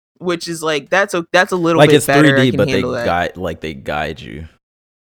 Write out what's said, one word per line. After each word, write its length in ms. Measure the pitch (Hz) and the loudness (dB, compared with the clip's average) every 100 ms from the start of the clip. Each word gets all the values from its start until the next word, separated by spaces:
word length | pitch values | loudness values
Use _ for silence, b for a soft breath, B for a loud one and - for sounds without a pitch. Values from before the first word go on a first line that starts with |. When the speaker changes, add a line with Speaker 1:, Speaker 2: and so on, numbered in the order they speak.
| _ _ | _ _
Speaker 1:
Which 280 | 180 170 170 | -6 -6 -8
is, 140 | 160 | -8
like, 260 | 156 151 135 | -4 -4 -2
that's 240 | 180 202 | -2 0
a, 120 | 180 170 | -4 0
that's 200 | 175 196 | 0 0
a 40 | 180 | 0
little 240 | 165 165 | 2 4
Speaker 2:
Like, 100 | 151 | 6
Speaker 1:
bit 80 | 147 | 6
Speaker 2:
it's 80 | - | 4
Speaker 1:
better. 280 | 143 151 135 | 4 4 4
I 20 | |
Speaker 2:
three 80 | 131 | 2
D, 60 | |
Speaker 1:
can 60 | - | 2
Speaker 2:
but 80 | - | 0
they 60 | |
Speaker 1:
handle 180 | - - | 0 -2
that. 140 | 123 117 | -2 -2
Speaker 2:
guide, 320 | 87 85 85 | -2 -2 -4
like, 240 | 90 82 | -8 -8
they 120 | 78 69 | -10 -10
guide 440 | - 76 76 76 | -8 -6 -6 -8
you. 260 | 60 65 80 _ _ _ _ _ | -14 -14 -16 _ _ _ _ _